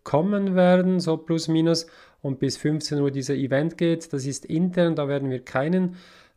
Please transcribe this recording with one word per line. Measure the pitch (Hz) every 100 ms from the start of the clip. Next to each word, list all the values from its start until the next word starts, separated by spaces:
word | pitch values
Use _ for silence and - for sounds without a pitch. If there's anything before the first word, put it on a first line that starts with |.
kommen | - 143 190 202 196 185
werden, | 180 180 185 180
so | 170 160
plus | - 165 160
minus, | 160 165 165 - - - _
und | 139 131
bis | 135 -
fünfzehn | 151 151 - 147
Uhr | 143
dieser | 135 131 135
Event | 135 135 165 165
geht. | 170 165 -
Das | 139 139
ist | 131 -
intern, | 160 180 180 170 151
da | 139
werden | 143 139
wir | 127 -
keinen, | 131 151 185 180 180 - - _